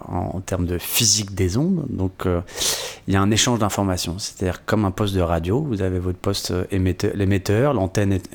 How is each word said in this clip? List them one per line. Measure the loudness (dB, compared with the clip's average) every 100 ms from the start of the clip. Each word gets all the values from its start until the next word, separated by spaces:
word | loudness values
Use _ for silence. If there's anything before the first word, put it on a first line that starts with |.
| -6
en, | -4 -4
en | -4
termes | -4 -2 0
de | -2
physique | -2 0 2 2 -2
des | 0 0 2
ondes. | 2 0 -2
Donc, | -2 -2 -2 -2
euh, | 0 -2 -4 -2 -2 -6 -8 0
il |
y | 2
a |
un | 4
échange | 4 2 2
d'informations, | 0 0 0 0 -2 -6
c'est-à-dire | -8 -4 -4 -2
comme | 0 2
un | 2
poste | 0 0
de | 2
radio, | 2 2 0 0
vous | 0 0
avez | 0 0
votre | -2 -2
poste, | -2 -2 -2
euh, | -2 0
émetteur, | 0 2 2 0
l'émetteur, | 0 2 2 2 2 2
l'antenne | 2 0 0 2
é-, | 0 -2